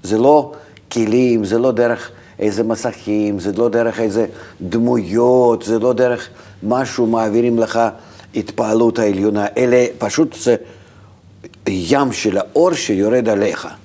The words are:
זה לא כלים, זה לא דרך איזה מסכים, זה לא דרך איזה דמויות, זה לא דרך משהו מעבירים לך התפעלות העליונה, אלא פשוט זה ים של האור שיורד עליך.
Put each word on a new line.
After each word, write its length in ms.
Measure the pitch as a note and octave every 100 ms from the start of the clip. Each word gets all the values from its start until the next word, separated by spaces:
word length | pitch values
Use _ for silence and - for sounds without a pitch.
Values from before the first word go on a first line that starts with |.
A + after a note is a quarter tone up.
זה 140 | F2 A2
לא 340 | C3 D3+ C#3+ - - - -
כלים, 540 | A#2+ G#2+ A#2+ B2+ A#2 G2
זה 140 | A2+
לא 120 | C3
דרך 400 | A#2 A#2+ B2 - - - -
איזה 240 | G#2+ G2
מסכים, 760 | A2+ A2+ B2 A2 - G#2 G#2 G2+
זה 120 | F2+
לא 180 | G2 A#2
דרך 300 | A2+ A#2 G#2+
איזה 260 | A2+ G2+ G#2+ - - -
דמויות, 1000 | F2+ A2+ A#2+ B2 F2 G#2+ A#2+ B2+ A#2+ A2+
זה 160 | G#2+ A2+
לא 140 | B2
דרך 360 | A#2+ B2+ A#2+ - - - -
משהו 440 | G#2 B2 C3+ - A#2
מעבירים 520 | A#2 A2 A2 A#2+ A#2
לך 200 | A2 A#2 A2+ - - - - A2+
התפעלות 640 | G#2 - A2 A2+ A#2 A2+
העליונה, 460 | G#2+ F#2+ G#2 G#2 G#2 -
אלא 200 | B2 B2 B2 -
פשוט 380 | A#2 - D#3+ -
זה 120 | - A#2 - - - - - - - - - - -
ים 440 | F#2+ E2+ C#3 C3+
של 260 | G#2 G#2+ F#2+
האור 360 | - C#3+ F3+
שיורד 560 | E3+ - G2 G#2 B2 A2+
עליך. 380 | G#2 G2+ E2+ - -